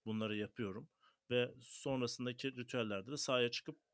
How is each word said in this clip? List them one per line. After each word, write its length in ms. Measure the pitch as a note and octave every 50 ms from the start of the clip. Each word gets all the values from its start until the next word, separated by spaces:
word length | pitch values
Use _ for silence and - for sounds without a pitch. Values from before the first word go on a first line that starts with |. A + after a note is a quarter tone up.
| -
bunları 320 | A2 G#2+ G#2+ A2 G#2+ G#2+
yapıyorum 520 | G#2 G#2+ - - - A2+ G2 F#2+ A2+ D3+ - _ _ _ _ _ _ _ -
ve 220 | A#2+ B2 A#2+ B2 - B2
sonrasındaki 920 | - - - - - C#3+ C3+ C3 B2 A#2 - - B2 B2 B2 B2 - C3+ C3
ritüellerde 560 | B2+ A#2+ - - B2 A2+ G#2+ G#2 G2 G2 B2
de 60 | D3
sahaya 340 | C#3+ - - C3 B2 A#2+ A#2+
çıkıp 280 | - - - - D3+ - _ _